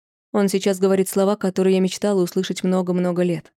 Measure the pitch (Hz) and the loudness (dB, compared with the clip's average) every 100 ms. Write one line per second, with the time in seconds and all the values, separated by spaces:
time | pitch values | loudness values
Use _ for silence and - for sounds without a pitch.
0 | _ _ _ 208 196 196 202 190 190 190 | _ _ _ 0 0 0 0 0 2 2
1 | 190 202 196 208 190 190 190 190 185 - | 0 0 0 0 -2 0 2 2 0 -2
2 | 208 196 175 - 185 185 185 185 180 180 | -2 0 0 -2 -4 -4 -2 0 0 -2
3 | 180 175 180 165 - | 0 0 -2 -2 -8